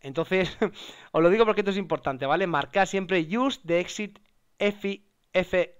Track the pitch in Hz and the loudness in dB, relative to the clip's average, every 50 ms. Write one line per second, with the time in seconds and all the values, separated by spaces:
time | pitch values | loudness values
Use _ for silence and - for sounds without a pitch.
0 | - 139 139 165 160 - 185 190 180 - - - 220 180 - - - - - - | -14 -8 -6 -4 -2 0 0 0 0 0 -2 -2 -4 -4 -4 -8 -18 -20 -20 -20
1 | - - - 160 165 175 196 226 226 220 196 208 196 202 190 202 190 160 160 135 | -10 -2 2 4 4 6 6 6 4 4 2 0 0 0 -2 -2 -2 -4 -4 -4
2 | - 143 135 127 139 135 151 180 196 175 160 143 139 - - 196 190 - - 196 | -4 -4 -4 -2 -2 0 0 0 0 0 0 -2 -2 0 0 0 0 2 0 -4
3 | 190 170 190 175 160 151 202 240 262 277 - - - 165 170 175 175 - - - | -2 0 0 0 0 0 0 0 0 -2 -2 -4 -4 0 0 0 0 -2 -6 -10
4 | 208 202 - - _ _ _ _ _ _ _ - 202 208 202 - - 196 196 - | -10 -10 -12 -18 _ _ _ _ _ _ _ -4 -2 -2 -2 -2 -4 -6 -6 -6
5 | _ _ _ _ _ _ - 185 180 - 190 180 165 - - - | _ _ _ _ _ _ -2 -2 0 2 0 0 0 -2 -6 -20